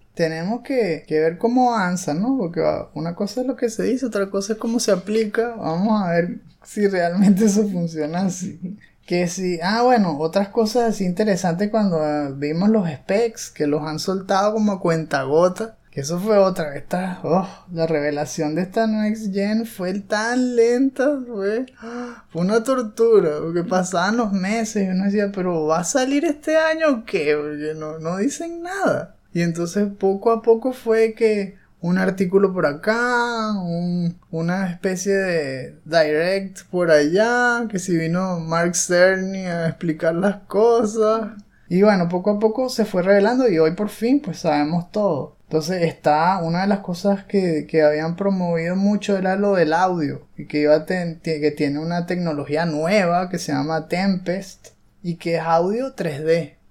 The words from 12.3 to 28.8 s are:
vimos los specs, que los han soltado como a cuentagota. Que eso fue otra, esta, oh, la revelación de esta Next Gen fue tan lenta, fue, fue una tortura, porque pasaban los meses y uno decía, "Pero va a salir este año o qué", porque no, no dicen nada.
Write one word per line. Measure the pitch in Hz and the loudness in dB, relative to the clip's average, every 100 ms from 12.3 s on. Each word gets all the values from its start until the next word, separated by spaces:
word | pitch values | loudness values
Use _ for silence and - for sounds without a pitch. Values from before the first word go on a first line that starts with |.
vimos | 139 147 165 202 | -4 -4 2 4
los | 220 170 | 4 0
specs, | 135 - 202 233 - - | -6 -2 0 0 -4 -14
que | - 147 | -4 -2
los | 147 | 0
han | 156 160 | -2 -6
soltado | - 190 190 196 208 | -4 -4 0 0 2
como | 214 208 | 2 0
a | 190 | 0
cuentagota. | 180 165 156 143 135 156 180 180 226 - _ | 0 0 -2 -4 2 4 4 2 -10 -12 _
Que | - | -10
eso | 139 170 | -6 -4
fue | 214 208 | 2 4
otra, | 190 185 151 | 4 2 -6
esta, | 151 - 180 185 185 | -6 -6 -4 -4 -6
oh, | 143 175 - - - | 0 0 0 -10 -10
la | 165 160 | -4 0
revelación | 151 147 147 147 - 151 160 | 0 0 -2 -4 -4 -2 -2
de | |
esta | 185 226 220 | -2 0 0
Next | 214 214 220 214 | 0 -2 -2 -4
Gen | 196 202 220 | -2 0 -2
fue | 226 - 180 202 | -4 -6 -6 -6
tan | - 208 226 247 247 240 | -4 -2 0 0 0 4
lenta, | 233 247 269 262 262 285 | 4 4 2 2 0 0
fue, | 247 214 196 220 262 - 226 240 240 240 - | -6 -4 -2 -2 -6 -12 -14 -12 -12 -14 -10
fue | 165 | -4
una | 185 226 | 2 2
tortura, | 226 262 214 220 233 208 165 151 | 2 -2 -2 2 6 6 4 -2
porque | 160 175 | -2 -2
pasaban | 175 185 180 175 190 233 | 0 0 0 0 0 0
los | 214 | 0
meses | 196 185 226 220 214 190 | -2 -2 -2 -2 -2 0
y | |
uno | 185 | 0
decía, | 196 208 202 | 0 0 0
"Pero | 196 180 165 151 | -2 -2 0 0
va | 160 | 0
a | |
salir | 175 262 262 285 | 0 0 2 0
este | 330 285 - 320 | 0 -2 0 2
año | 320 320 311 | 2 2 2
o | 233 | 0
qué", | - 180 147 151 | -2 -2 0 0
porque | 147 147 151 156 | -2 -6 -6 -6
no, | 156 160 | -8 -8
no | 160 185 | -6 -2
dicen | 262 294 339 339 | -2 -4 -10 -10
nada. | 339 392 | -10 -2